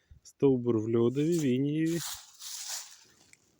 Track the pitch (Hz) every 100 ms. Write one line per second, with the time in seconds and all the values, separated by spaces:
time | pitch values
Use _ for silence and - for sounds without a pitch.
0 | _ - - - 139 127 120 113 110 117
1 | 117 135 156 170 143 123 143 156 160 165
2 | - - - - - - - - - -
3 | - _ _ - _